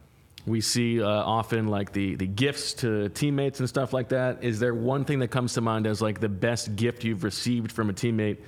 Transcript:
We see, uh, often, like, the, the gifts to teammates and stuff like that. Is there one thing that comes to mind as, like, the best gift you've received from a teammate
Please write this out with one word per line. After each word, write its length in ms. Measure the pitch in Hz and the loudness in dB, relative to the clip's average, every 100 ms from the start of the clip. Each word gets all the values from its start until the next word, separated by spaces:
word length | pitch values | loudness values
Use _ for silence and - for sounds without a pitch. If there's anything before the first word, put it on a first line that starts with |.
| - - - - - | -20 -20 -20 -10 -2
We 140 | 113 | 0
see, 420 | 107 120 117 117 | 2 2 2 2
uh, 60 | 104 | 2
often, 580 | 104 101 113 110 113 107 | 2 2 0 2 0 0
like, 260 | 101 101 | 0 -2
the, 220 | 101 98 | -2 -2
the 140 | 90 95 | -2 -2
gifts 440 | 101 139 - - | 0 0 0 -6
to 340 | - 120 107 101 | -2 0 0 -2
teammates 500 | - 147 139 139 - | 0 0 2 0 -2
and 100 | 131 | -2
stuff 240 | 147 131 | 0 0
like 180 | 131 117 | -2 0
that. 340 | 131 127 - | 0 0 0
Is 160 | 120 104 | -2 0
there 120 | 123 | 0
one 320 | 117 120 135 | 2 0 0
thing 140 | 135 139 | 0 0
that 100 | 120 | 0
comes 220 | 131 123 | 0 0
to 60 | 127 | 0
mind 280 | 113 110 110 | 2 2 2
as, 120 | 104 | 2
like, 200 | 110 95 | 0 0
the 80 | 107 | -2
best 480 | 95 117 120 - 101 | 0 0 0 -2 0
gift 260 | 117 - | 0 0
you've 220 | 113 113 | -2 0
received 480 | 110 - 120 120 110 | -2 -2 0 0 0
from 180 | - 107 | 0 -2
a 20 | |
teammate 460 | 92 117 110 104 98 | 0 0 2 0 -2